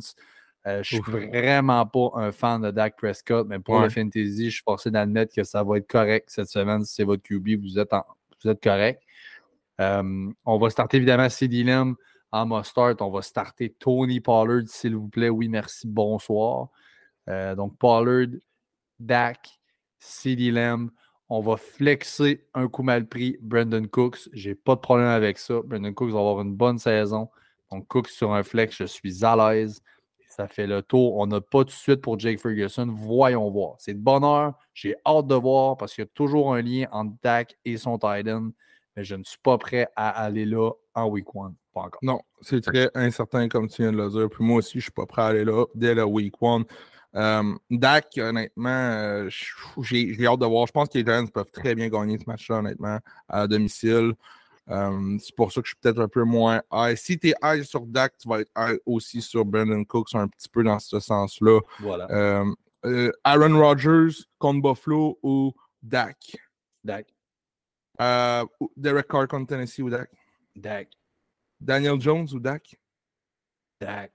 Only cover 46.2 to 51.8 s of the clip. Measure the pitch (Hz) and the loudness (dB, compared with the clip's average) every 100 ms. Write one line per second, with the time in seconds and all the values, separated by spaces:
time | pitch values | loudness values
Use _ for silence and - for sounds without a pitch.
46.2 | 101 - 117 117 113 - - - _ 101 | -2 0 2 2 0 -8 -20 -20 _ -2
47.2 | 107 107 104 - - 120 131 151 - 135 | 0 2 0 -4 -4 2 4 4 2 -4
48.2 | 113 113 110 - 123 131 127 110 104 104 | -4 -4 -6 -6 -4 -2 -2 -2 -4 -4
49.2 | 95 - - - - - 123 123 113 107 | -6 -8 -12 -14 -16 -10 -2 0 0 0
50.2 | 120 123 120 117 120 147 143 131 113 117 | 2 2 2 2 0 0 0 0 2 0
51.2 | 117 - 101 - 131 113 | 0 -4 -8 -6 -2 -2